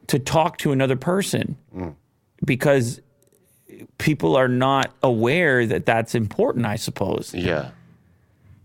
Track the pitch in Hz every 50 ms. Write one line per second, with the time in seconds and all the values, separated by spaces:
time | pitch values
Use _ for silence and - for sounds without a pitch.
0 | - - 156 131 127 - 156 160 160 175 - - - 156 135 131 135 131 131 127
1 | - 175 185 196 - - - 110 - - - - _ _ - 92 90 82 71 _
2 | _ _ _ _ _ _ _ - 147 147 131 131 - 147 139 127 117 120 - -
3 | _ _ _ _ _ _ _ _ _ _ _ _ _ - - - - - _ -
4 | - 156 147 151 165 160 151 131 131 127 123 127 131 135 139 135 127 - - -
5 | - 131 120 110 117 120 151 180 175 143 127 123 117 104 95 95 - 135 117 113
6 | 113 - - 120 107 104 - - 226 285 - - 113 107 104 110 - - - -
7 | 101 92 - - - - - 87 90 90 82 73 65 - - - - - - _
8 | _ _ _ _ _ _ _ _ _ - - _